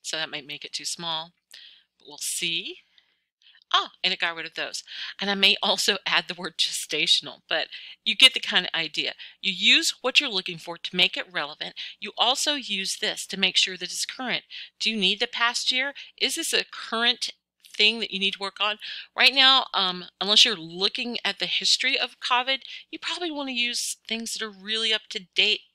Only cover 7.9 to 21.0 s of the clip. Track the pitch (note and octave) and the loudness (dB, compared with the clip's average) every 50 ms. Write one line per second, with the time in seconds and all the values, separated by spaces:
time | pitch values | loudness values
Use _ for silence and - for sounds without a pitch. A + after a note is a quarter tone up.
7.9 | - _ _ A3 A3 - C4 C4 - A3 - - G#3+ F#3+ F3+ - - E3 E3 D#3 | -18 _ _ -4 4 8 8 8 8 4 -4 0 0 0 0 0 -4 -4 -4 -4
8.9 | D#3 - D3 B2+ - - - - - _ - F#3+ F#3 F3 G3 A#3 B3+ D4 E4 - | -4 -4 -4 -4 -6 -8 -16 -20 -18 _ -4 -4 -2 2 6 6 6 6 6 2
9.9 | - - - B3 C4 - D4 C4+ G#3+ F#3 F#3 - F3+ D#3+ - - E3+ E3+ _ - | -2 0 -4 2 4 4 4 4 2 -4 -4 -4 -10 -10 -10 -12 -12 -10 _ -6
10.9 | - F3+ F3+ F#3 - C#4+ C4 F#3+ F3+ E3+ D3+ C#3+ D3+ _ E3+ F3+ - - - - | 2 4 2 4 2 -4 -8 -4 -4 -4 -4 -4 -6 _ -12 -12 -10 -12 -14 -14
11.9 | - _ G3 G#3 - - G3 A3+ C4 - - D#4 D4 C#4+ A3+ G#3 G#3 F#3+ F#3+ F#3 | -14 _ -12 -12 0 2 2 2 2 2 0 -2 -2 -2 -4 -4 -4 -4 -2 -4
12.9 | - - - G3+ E3+ - - - - F#3+ F#3+ F#3 F3+ - - - F#3 F3 F3+ F3 | -4 -2 -4 -4 -4 -4 -8 -8 -2 0 0 2 2 2 0 0 -2 -8 -8 -8
13.9 | F3 - - - - - C4 A#3+ F#3 D3+ - _ - - - - _ _ - G#3+ | -4 -6 -6 -6 -6 -8 -4 -4 -4 -4 -4 _ -16 -16 -16 -16 _ _ -2 -2
14.9 | A3+ A3 F#3+ F#3 G#3 G3+ A#3+ A#3 - - A#3 A#3 A#3+ - - - A#3 B3 C4 C#4+ | 0 2 2 2 2 0 -2 -4 0 0 0 0 0 0 -2 0 0 0 -2 -2
15.9 | C#4 - - - _ - - - - E4 D#4+ - - G#3+ - _ - - - - | -6 -10 -18 -20 _ -4 -2 -2 -2 -2 -4 0 0 0 -2 _ -8 -12 -8 -6
16.9 | - A3+ A#3 A#3+ B3 - - - - _ _ _ _ _ _ - - - G#3+ G#3+ | -2 0 2 2 2 0 -4 -8 -8 _ _ _ _ _ _ -20 0 4 4 4
17.9 | A3+ A#3 G#3+ - - F#3+ G3 G3 G3 - G3 G3 _ - G3+ G#3+ G#3 G#3+ - - | 4 2 -4 -4 -2 0 0 0 -2 -2 -6 -6 _ -2 -2 -2 -2 -4 -8 -12
18.9 | - - - - _ - A#3 C4 B3+ C#4 C4+ C4 C4+ C4 - - - F#3+ G3 F#3 | -12 -12 -14 -10 _ 6 6 6 8 8 8 8 8 6 4 2 0 0 0 0
19.9 | F3+ F3+ F3+ - _ _ F#3 G3 G#3 A3 - B3+ A3 E3 D#3+ E3 E3+ F3+ F#3+ G#3+ | -2 -6 -8 -12 _ _ 0 4 6 6 6 6 6 -2 -6 -10 -4 -2 -2 -2
20.9 | - - | -2 -2